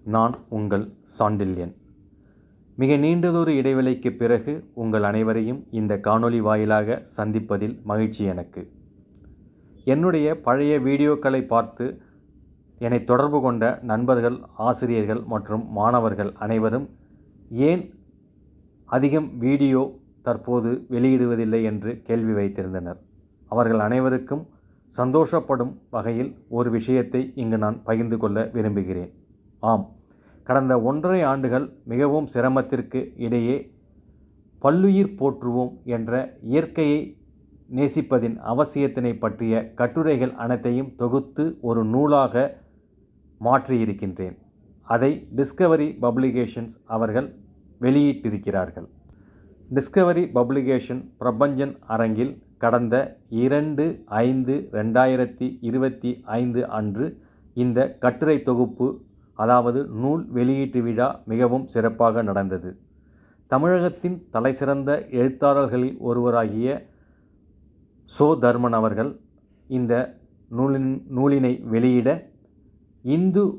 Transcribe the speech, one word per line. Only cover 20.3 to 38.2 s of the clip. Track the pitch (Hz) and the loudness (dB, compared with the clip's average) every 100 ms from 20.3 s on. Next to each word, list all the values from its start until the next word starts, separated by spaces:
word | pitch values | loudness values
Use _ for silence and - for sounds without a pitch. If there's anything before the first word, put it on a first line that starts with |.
| 113 - 123 113 123 - | -4 0 0 0 -4 -4
வெளியிடுவதில்லை | 123 131 131 123 117 113 113 | 0 4 4 2 0 0 0
என்று | 110 104 104 117 | 0 -4 -6 -10
கேள்வி | - 117 113 104 | -4 -2 0 0
வைத்திருந்தனர். | 101 98 92 92 87 90 _ _ _ _ - | -2 -4 -6 -6 -8 -12 _ _ _ _ -4
அவர்கள் | 113 117 113 | 0 2 2
அனைவருக்கும் | 107 123 131 127 - 143 165 _ _ _ _ | 2 2 0 -2 -4 -8 -8 _ _ _ _
சந்தோஷப்படும் | - 127 147 151 165 - 131 123 - _ | -4 2 2 2 0 0 -2 -2 -6 _
வகையில் | 113 113 117 131 - _ | -6 -4 -4 -6 -8 _
ஒரு | 117 120 | -2 0
விஷயத்தை | 113 113 127 120 123 131 - | 0 2 0 2 -2 -4 -6
இங்கு | 113 110 | -2 0
நான் | 107 117 | 0 -2
பகிர்ந்து | - 113 117 113 | -2 -2 0 -2
கொள்ள | 110 101 113 | -2 -2 -2
விரும்புகிறேன். | 120 107 98 92 90 87 - _ _ _ _ | -2 0 -2 -2 -6 -8 -16 _ _ _ _
ஆம், | 110 110 95 - _ _ _ - - | 0 0 -2 -16 _ _ _ -18 0
கடந்த | 131 131 127 | 0 2 2
ஒன்றரை | 113 147 175 185 | 2 0 0 2
ஆண்டுகள் | 147 139 131 127 143 - - | 2 0 0 -2 -4 -12 -6
மிகவும் | 120 143 147 139 | 0 2 0 -2
சிரமத்திற்கு | 120 127 131 127 127 - 127 - - | 0 2 2 0 -4 -4 -6 -8 -8
இடையே | 117 120 117 139 - _ _ - _ _ - _ _ _ | -2 0 0 -2 -6 _ _ -20 _ _ -20 _ _ _
பல்லுயிர் | 135 170 196 196 202 | 2 4 4 4 2
போற்றுவோம் | - 135 131 123 120 127 - 123 | 0 -2 -2 -4 -2 -4 -6 -6
என்ற | 117 113 123 131 - | -6 -2 -4 -4 -12
இயற்கையை | 113 143 160 - 151 147 - - _ _ _ - - | -2 -2 0 -2 0 0 -4 -16 _ _ _ -20 -10
நேசிப்பதின் | 127 139 156 131 127 | -2 0 0 0 0